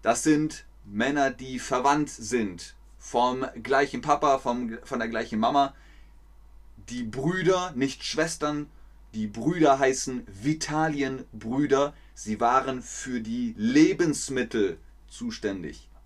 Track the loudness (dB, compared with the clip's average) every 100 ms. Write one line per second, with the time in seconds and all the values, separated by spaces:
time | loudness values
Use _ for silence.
0 | 0 0 4 4 2 -4 -18 -20 -10 -2
1 | 0 2 0 0 -8 -8 -2 2 4 4
2 | 0 -4 -2 0 0 -6 -16 -20 -20 -20
3 | -4 0 2 0 -6 -8 0 2 2 -2
4 | 0 2 4 2 0 -2 -4 -8 -6 -4
5 | -4 -4 -4 0 2 2 0 -2 -20 -20
6 | -20 -20 -20 -20 -20 -20 -20 -20 -12 -10
7 | -8 -4 -2 0 2 2 0 -2 -2 -2
8 | -6 -2 -2 -2 -4 -4 -8 -14 -20 -20
9 | -14 -8 -6 -2 -2 4 6 6 4 2
10 | -4 -8 -10 -6 -4 -2 -2 -2 0 0
11 | -2 -4 -10 -12 -4 0 4 4 2 -2
12 | -20 -16 -8 0 4 4 2 -6 -10 -12
13 | -6 -6 -4 -4 -4 -2 4 6 6 6
14 | 0 0 -4 -4 -2 0 0 -2 -16 -20
15 | -20 -10 -10 -6 -6 -6 -10 -14 -20 -20